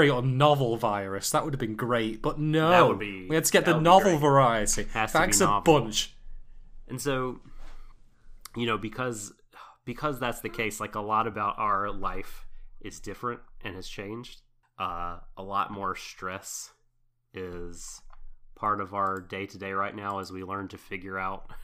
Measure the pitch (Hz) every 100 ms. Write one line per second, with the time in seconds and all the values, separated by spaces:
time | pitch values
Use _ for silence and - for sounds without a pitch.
0 | 147 123 131 127 147 143 123 113 113 101
1 | 98 98 - 156 151 135 113 107 120 120
2 | 110 - 147 151 156 156 160 175 135 120
3 | 104 95 92 160 - 190 180 165 165 190
4 | 190 156 147 139 127 113 104 - - 113
5 | 110 160 190 - 185 101 165 151 110 104
6 | - - - - - - - - - 127
7 | 139 131 127 123 - - - - - -
8 | - _ - - - 120 117 107 104 -
9 | 127 110 101 - _ - - - - 120
10 | 151 127 123 117 - - 110 104 104 110
11 | 104 110 113 107 104 104 107 98 101 98
12 | 95 95 98 - - - - - 104 -
13 | 104 95 120 120 - - 110 92 87 -
14 | 101 113 127 - _ _ _ - 92 87
15 | 87 85 - - 98 98 - 101 95 90
16 | - - 95 95 - - - _ _ _
17 | _ _ _ 92 92 87 87 82 - -
18 | - - - - - - 104 104 95 101
19 | 98 95 90 95 98 92 98 95 101 107
20 | 101 98 87 92 92 98 95 92 - 98
21 | 95 95 95 95 - -